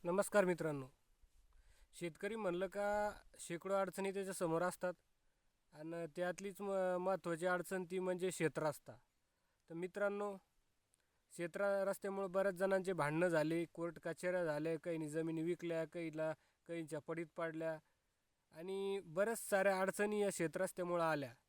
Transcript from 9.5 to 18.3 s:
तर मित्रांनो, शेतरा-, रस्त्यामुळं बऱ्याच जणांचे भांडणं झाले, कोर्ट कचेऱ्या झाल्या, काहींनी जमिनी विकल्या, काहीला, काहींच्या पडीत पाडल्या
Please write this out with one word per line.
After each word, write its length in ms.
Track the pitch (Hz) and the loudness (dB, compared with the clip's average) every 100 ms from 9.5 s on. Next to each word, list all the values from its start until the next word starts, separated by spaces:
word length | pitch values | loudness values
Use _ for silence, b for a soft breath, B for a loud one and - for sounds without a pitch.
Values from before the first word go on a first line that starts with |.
| _ _ | _ _
तर 40 | |
मित्रांनो, 640 | 165 180 202 202 202 208 196 _ _ _ _ _ _ _ _ _ - | -6 -4 0 0 0 -4 -6 _ _ _ _ _ _ _ _ _ -6
शेतरा-, 520 | 170 156 202 196 196 | -6 0 0 2 0
रस्त्यामुळं 420 | 196 202 196 196 | 0 -2 -2 0
बऱ्याच 240 | 185 196 180 | 2 2 2
जणांचे 380 | 196 190 185 | 2 4 2
भांडणं 340 | 180 147 156 180 | 0 2 4 4
झाले, 380 | 165 151 165 165 | 6 4 2 -2
कोर्ट 340 | - 170 160 | -4 -6 -4
कचेऱ्या 460 | 170 165 180 180 165 | -6 -2 0 2 2
झाल्या, 320 | 147 160 165 | 0 0 -2
काहींनी 260 | 175 160 156 | -2 -2 -2
जमिनी 340 | 156 160 160 | -2 -2 0
विकल्या, 420 | 160 170 170 165 165 | 0 -2 -2 -2 -2
काहीला, 480 | 175 165 156 156 156 b b - | -6 -6 -2 -2 -4 b b -10
काहींच्या 320 | 170 156 156 - | -8 -6 -6 -6
पडीत 200 | 165 165 - | -6 -6 -4
पाडल्या 420 | 165 160 160 156 _ _ _ _ _ | -4 -2 -4 -4 _ _ _ _ _